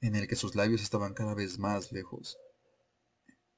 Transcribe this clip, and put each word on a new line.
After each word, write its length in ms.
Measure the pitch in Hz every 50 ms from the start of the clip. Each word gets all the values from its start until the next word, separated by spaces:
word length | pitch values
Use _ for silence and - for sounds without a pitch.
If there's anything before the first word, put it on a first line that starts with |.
en 140 | - 113 104
el 120 | 104 101 -
que 80 | -
sus 200 | - - 101 -
labios 260 | 104 101 110 117 110
estaban 320 | 104 - - 107 101 101 101
cada 220 | - 110 107 104
vez 240 | 101 101 95 90 -
más 320 | 95 101 104 101 90 -
lejos. 460 | - 98 90 - - - - - - - - - _ _ _ _ _ _ _ _ _ _ _ _ _ _ _ _ - _ _ _ _